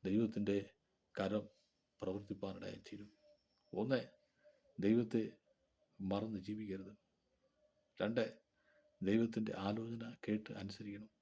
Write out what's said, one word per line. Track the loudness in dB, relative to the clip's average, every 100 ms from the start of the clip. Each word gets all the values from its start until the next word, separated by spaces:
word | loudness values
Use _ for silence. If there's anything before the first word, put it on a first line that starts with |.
ദൈവത്തിൻ്റെ | 2 2 2 0 2 2 0 _ _ _ _ -2
കരം | 0 0 -4 _ _ _ _ _
പ്രവർത്തിപ്പാനിടയായി | -4 -4 -6 -6 -6 -6 -8 -10
തീരും. | -12 -14 -16 _ -20 _ _ _ _
ഒന്ന്, | -2 2 2 0 -14 _ _ -20 _ _ 2
ദൈവത്തെ | 6 6 6 2 0 -6 _ _ _ _ _ _
മറന്ന് | 0 0 0 -4
ജീവിക്കരുത്. | -4 -6 -6 -8 -10 -18 _ _ _ _ _ _ _ _ _ -2
രണ്ട്, | 0 2 0 -4 _ _ _ _ _ _
ദൈവത്തിൻ്റെ | 4 6 4 2 -2 -2
ആലോചന | -2 -2 -4 -6 -8 -8
കേട്ട് | -2 -2 -2
അനുസരിക്കണം. | -8 -8 -8 -10 -10 -14 _